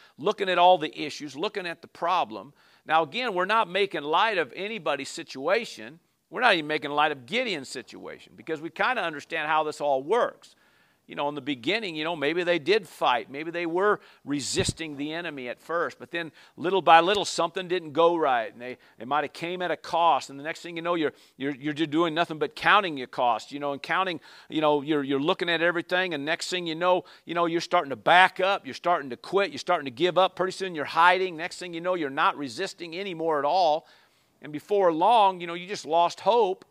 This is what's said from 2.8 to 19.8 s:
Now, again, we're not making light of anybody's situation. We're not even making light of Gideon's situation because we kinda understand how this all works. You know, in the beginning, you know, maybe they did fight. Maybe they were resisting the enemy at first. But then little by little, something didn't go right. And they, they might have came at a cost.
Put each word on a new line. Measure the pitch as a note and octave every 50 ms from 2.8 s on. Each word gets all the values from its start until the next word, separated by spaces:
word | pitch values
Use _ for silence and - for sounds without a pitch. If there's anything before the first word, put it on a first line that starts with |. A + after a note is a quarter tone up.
| _
Now, | - D#3 D#3+
again, | E3 D3 - A#3 B3+ A#3+ F#3+
we're | F3 F3+
not | F#3+ G#3+ A3+ G#3+ E3+
making | F3+ G3 G3+ G3 - D#3+ C#3+
light | D3 D#3+ F3+ G#3 A3+ G#3+ F3+
of | D#3 A#2+ A#2+
anybody's | - F#3 G#3 A3+ G#3+ D3+ D#3+ C#3+ C#3 C#3 -
situation. | - - E3 - - C3 C3+ D#3+ F#3+ A#3+ A3+ - - - G#2+ A#2 D#3 E3 _ _ _ _ _ _
We're | - G3
not | B3 A#3+ G3
even | E3+ D3+ D3
making | D#3 D#3 C3+ C#3+
light | C#3+ D3 D3 D#3
of | D3 C3+ B2
Gideon's | A#2+ F3+ A#3+ C4 A#3 F#3 D3 C3 -
situation | - C3 A2+ - - F#2+ F2+ D#2 D2+ C2 - - -
because | F#2 A2+ - D#3+ C#3+
we | D#3 E3+
kinda | - - G3 A3+ B3+ A#3
understand | F#3 E3 D#3 C#3+ - - E3 E3 D3+ D3+
how | D#3+ D#3 D#3
this | D3+ D3 -
all | D3+ D3 C#3 C3+ C3+
works. | D3+ G#3+ A#3+ G#3 - - - - - _ _ _ _ _ _ _ _ _ _ _ -
You | -
know, | - D3 C#3+
in | D3
the | D3
beginning, | B2+ C#3+ D3 B2 A2+ D3 G3 A3+ A3+ F#3 D#3+
you | D3+ D3+
know, | D#3+ F3
maybe | D#3 C#3+ D3 D#3+ F3+ F3
they | E3+ F3 E3+
did | C#3 D3 G3+ A3+ F#3 -
fight. | - - - D3 B2+ A#2 G2+ F2+
Maybe | C3 C#3+ D#3+ E3+
they | E3 E3+ F3
were | E3 E3 F3+ G3 G#3 G3+ - - - - _ -
resisting | C3 C#3+ D3 B2 - - E3 F#3 - - - E3 D#3 D3
the | C3+ C#3+ D3+
enemy | D#3 E3+ F3 E3 D3 C#3 B2+ A#2+
at | A2 -
first. | - - D#3+ E3+ D#3+ B2+ - -
But | B2 -
then | - E3+ E3+ D3+ - - - - _
little | - C3+ F3+ F#3+ F#3+ D3+
by | E3+ E3 E3
little, | E3 F3+ G#3 G#3 E3+
something | - - - E3 E3+ - F#3+ F#3 F3
didn't | F3 F#3 E3 D#3 C3+
go | D#3+ E3 E3+ F3
right. | E3 D#3 C#3 B2+ A#2+ A2+ G#2 G#2
And | A2+
they, | A#2+ B2+ B2+ - _ _ _ -
they | A2
might | B2 C#3+ D3+ D3
have | - -
came | - E3 E3+ F3+ F3+ F3+
at | E3+
a | D#3
cost. | -